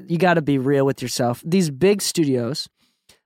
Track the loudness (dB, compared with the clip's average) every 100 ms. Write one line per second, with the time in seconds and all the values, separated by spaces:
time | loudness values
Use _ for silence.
0 | -6 0 2 2 2 0 2 2 2 -2
1 | -6 -2 -2 -2 -2 0 0 2 2 2
2 | -2 -2 0 0 -2 -6 -10 _ _ _
3 | _ _